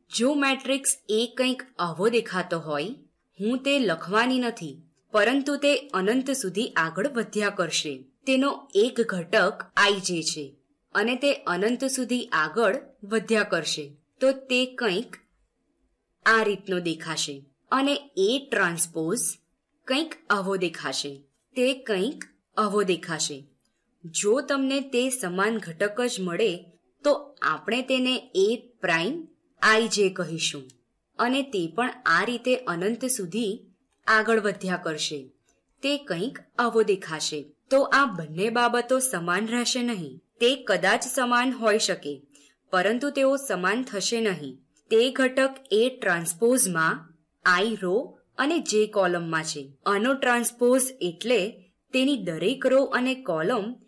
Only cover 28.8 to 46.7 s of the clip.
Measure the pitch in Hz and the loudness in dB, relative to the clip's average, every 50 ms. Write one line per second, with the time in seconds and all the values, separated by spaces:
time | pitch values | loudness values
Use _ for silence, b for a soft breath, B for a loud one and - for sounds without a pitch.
28.8 | - 180 165 165 170 214 311 339 160 - _ _ _ _ _ - - 214 220 220 | -2 0 0 0 0 -2 -4 -6 -10 -14 _ _ _ _ _ 0 2 4 4 4
29.8 | 233 220 - 208 202 185 185 - 175 156 165 160 - - - 143 131 127 - _ | 2 2 2 2 2 2 2 -2 -6 -6 -4 -4 -4 -4 -4 -6 -14 -18 -20 _
30.8 | _ _ _ _ _ _ _ - 226 240 254 277 269 269 226 190 170 165 160 226 | _ _ _ _ _ _ _ -2 0 0 2 0 -2 -2 -2 -4 -4 -2 -2 -2
31.8 | 247 247 - - - - 165 170 196 233 247 226 240 254 254 247 254 - 170 170 | -2 -2 -2 -4 0 2 2 2 2 0 -4 -4 0 0 0 0 0 -4 -4 -2
32.8 | 180 214 233 226 262 254 240 - 190 165 175 220 247 196 196 185 - _ _ _ | -2 -2 -2 -2 -4 -4 -4 -4 -6 -6 -4 -4 -2 -2 -4 -6 -10 _ _ _
33.8 | _ _ _ _ - - 220 220 214 226 226 214 202 208 185 - 185 185 180 170 | _ _ _ _ -2 2 2 2 4 4 2 2 2 0 -4 -4 -4 -4 -4 -4
34.8 | - 170 156 151 - - 156 143 127 131 _ _ _ _ _ _ _ _ _ _ | -4 -6 -6 -4 -6 -6 -6 -8 -12 -14 _ _ _ _ _ _ _ _ _ _
35.8 | - 277 285 277 277 - 185 165 190 269 269 - - _ _ - 240 233 220 226 | -2 -2 -2 -2 -2 -6 -4 -4 -4 -6 -8 -10 -18 _ _ -2 -2 2 4 2
36.8 | 214 202 196 185 - 160 160 151 - - 156 147 139 - - _ _ - 262 269 | 4 4 2 0 0 -6 -6 -6 -4 -4 -6 -6 -10 -10 -18 _ _ 2 4 4
37.8 | 277 - - 269 277 254 196 165 160 147 156 170 196 233 226 240 240 240 226 240 | 4 4 4 4 4 2 0 -6 -8 -8 -4 -2 -2 0 2 2 2 4 2 2
38.8 | 233 240 262 262 254 - 220 180 170 175 175 190 220 220 233 240 240 233 - 254 | 0 2 0 2 2 0 -2 -2 -2 0 0 0 0 -2 -2 -2 0 0 -2 -2
39.8 | 240 240 233 190 160 139 127 160 _ _ _ - 240 247 269 269 254 - 196 180 | -2 -2 -4 -4 -6 -10 -12 -16 _ _ _ 2 2 2 2 2 0 -2 0 2
40.8 | 175 190 214 - - 247 - 277 247 240 240 240 247 262 247 - 226 220 202 214 | 2 2 2 2 0 -2 -2 -2 0 2 2 2 2 0 -2 0 2 2 2 2
41.8 | 208 - 180 - - 147 143 127 - _ b b b b b b _ - - 185 | 2 0 -2 -4 -6 -10 -10 -10 -14 _ b b b b b b _ -2 0 2
42.8 | 180 202 226 247 262 285 277 277 269 269 277 269 269 - 202 180 180 185 208 247 | 2 2 2 0 -2 -2 0 2 4 4 4 2 0 -2 -4 -2 0 0 0 0
43.8 | 262 254 - 196 185 - 240 233 226 208 185 151 147 135 127 - _ _ _ _ | -2 -4 -6 -4 -2 -2 0 0 0 0 -2 -2 -6 -12 -12 -14 _ _ _ _
44.8 | _ - 220 220 233 269 262 - 262 262 262 262 262 262 262 - - - 175 214 | _ 2 4 4 4 4 2 2 0 2 2 2 2 0 0 -4 -8 0 2 2
45.8 | 233 254 254 - - 202 175 170 165 165 - - 233 233 254 254 - 190 | 2 2 0 -2 -2 0 0 0 0 -4 -4 0 2 2 4 4 2 0